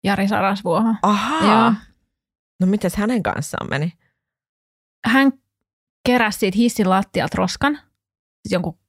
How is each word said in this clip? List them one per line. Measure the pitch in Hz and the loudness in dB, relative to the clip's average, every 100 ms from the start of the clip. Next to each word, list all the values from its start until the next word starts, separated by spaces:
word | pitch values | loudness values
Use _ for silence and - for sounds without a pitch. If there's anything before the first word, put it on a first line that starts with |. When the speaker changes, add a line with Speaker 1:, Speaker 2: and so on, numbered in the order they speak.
Speaker 1:
Jari | 190 196 196 | -2 0 0
Sarasvuohon. | 208 190 196 185 170 226 220 | 0 0 -2 -2 0 0 0
Speaker 2:
Ahaa. | 196 208 226 311 311 226 | 0 0 -2 2 4 4
Speaker 1:
Joo. | 226 214 - _ _ _ _ _ _ _ | 2 0 -6 _ _ _ _ _ _ _
Speaker 2:
No | 185 | 0
mitäs | 208 180 202 | 0 -2 -2
hänen | 208 247 | -2 -2
kanssaan | 165 - 151 - - | -2 -6 -8 -8 -6
meni? | 139 165 _ _ _ _ _ _ _ _ _ _ _ 220 | -4 -4 _ _ _ _ _ _ _ _ _ _ _ 0
Speaker 1:
Hän | 254 277 262 _ _ _ _ _ _ - | 4 4 0 _ _ _ _ _ _ 0
keräsi | 247 220 - | 2 0 0
siitä | 196 196 | -2 2
hissin | 240 - 190 | 0 2 2
lattialta | 190 202 - 147 190 | 2 0 -4 -4 -2
roskan, | 185 - - | -4 -2 -2
siis | 294 _ _ _ _ _ _ 208 | -4 _ _ _ _ _ _ -6
jonkun | 185 170 - | -4 -4 -10